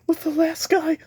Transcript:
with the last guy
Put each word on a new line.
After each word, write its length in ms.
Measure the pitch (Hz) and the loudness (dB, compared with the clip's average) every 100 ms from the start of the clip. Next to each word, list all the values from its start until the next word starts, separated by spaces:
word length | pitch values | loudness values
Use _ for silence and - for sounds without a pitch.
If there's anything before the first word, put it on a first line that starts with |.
| - | -2
with 160 | 330 | -2
the 80 | - | -2
last 380 | 302 320 330 - | 0 0 0 0
guy 300 | 381 311 320 | 0 2 -4